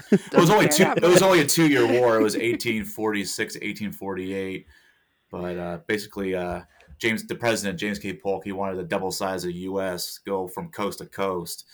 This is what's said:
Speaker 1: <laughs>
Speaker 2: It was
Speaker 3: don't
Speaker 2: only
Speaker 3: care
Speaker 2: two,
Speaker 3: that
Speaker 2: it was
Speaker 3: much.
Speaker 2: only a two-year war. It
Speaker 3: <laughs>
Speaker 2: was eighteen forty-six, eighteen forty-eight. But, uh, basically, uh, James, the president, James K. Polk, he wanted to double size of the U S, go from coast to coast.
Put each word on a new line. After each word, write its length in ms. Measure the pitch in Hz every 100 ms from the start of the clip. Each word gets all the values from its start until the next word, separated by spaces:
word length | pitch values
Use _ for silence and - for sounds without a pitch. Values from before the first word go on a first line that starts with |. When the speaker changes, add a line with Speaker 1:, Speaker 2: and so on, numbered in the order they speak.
| -
Speaker 1:
<laughs> 200 | 190 -
Speaker 2:
It 40 | -
was 100 | 160
Speaker 3:
don't 0 |
Speaker 2:
only 180 | - -
Speaker 3:
care 0 |
Speaker 2:
two, 160 | -
Speaker 3:
that 180 | 165 156
Speaker 2:
it 0 | 170
was 140 | 180
Speaker 3:
much. 0 |
Speaker 2:
only 180 | 190 180
a 60 | 135
two-year 400 | 170 160 135 117
war. 300 | 120 120 110
It 40 |
Speaker 3:
<laughs> 20 |
Speaker 2:
was 140 | 107 101
eighteen 480 | 113 107 117 110
forty-six, 720 | 101 - 107 104 92 - 107 -
eighteen 300 | 104 98 104
forty-eight. 720 | 85 98 92 92 98 95 95 - _ _ _ _ _ _
But, 280 | 90 90 90
uh, 200 | 87 85 -
basically, 480 | 104 104 101 95
uh, 280 | 92 87 90 - _ - -
James, 280 | 117 107 -
the 80 | -
president, 420 | 117 107 101 87
James 180 | 104 101
K. 160 | 101
Polk, 300 | 90 98 92
he 80 | 101
wanted 240 | 95 98 92
to 80 |
double 260 | 85 101 95
size 320 | 92 98 92
of 40 | 90
the 80 | 87
U 200 | 92 95
S, 380 | 95 90 - -
go 300 | 98 95 92
from 220 | - 85
coast 280 | - 101 -
to 60 | 87
coast. 600 | - 98 90 82 - -